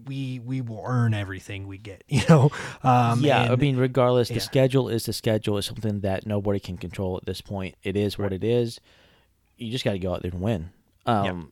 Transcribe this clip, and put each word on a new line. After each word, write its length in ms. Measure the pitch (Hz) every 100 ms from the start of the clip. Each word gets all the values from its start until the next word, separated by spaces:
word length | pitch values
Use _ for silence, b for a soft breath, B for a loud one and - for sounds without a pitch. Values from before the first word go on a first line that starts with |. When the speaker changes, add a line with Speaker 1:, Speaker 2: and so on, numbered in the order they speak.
| 139
Speaker 1:
we, 320 | 135 131 127
we 220 | 120 131
will 200 | 117 107 98
earn 260 | 123 117
everything 540 | 107 95 95 - 98 98
we 100 | 98
get, 260 | 107 - -
<laughs> 20 |
you 140 | 131 -
know? 220 | 156 143 B B B
Um, 360 | 135 123 117 -
Speaker 2:
Yeah, 180 | 147 117
I 20 | 120
Speaker 1:
and 160 | 127
Speaker 2:
mean, 160 | 143 127
regardless, 520 | 127 127 123 123 113
the 60 | 113
Speaker 1:
Yeah. 40 |
Speaker 2:
schedule 500 | - 139 131 135 107
is 160 | 110 -
the 80 |
schedule. 460 | - 117 107 110 101
It's 80 | -
something 320 | - 110 104
that 260 | 98 95 107
nobody 340 | 104 101 101
can 180 | - 87
control 380 | 90 - 92 90
at 80 | -
this 160 | 92
point. 340 | - 98 92 -
It 120 | 98 98
is 220 | 104 -
what 140 | 101
Speaker 1:
Right. 20 |
Speaker 2:
it 100 | 92
is. 360 | 107 120 117 - b b b b b _ _ -
You 120 | 113
just 120 | 127
gotta 160 | - 98
go 140 | 92 90
out 60 |
there 80 | 87
and 100 | 87
win. 280 | 104 98 87 _ _ _ -
Speaker 1:
Yep. 200 | 107 98
Speaker 2:
Um, 260 | 90 69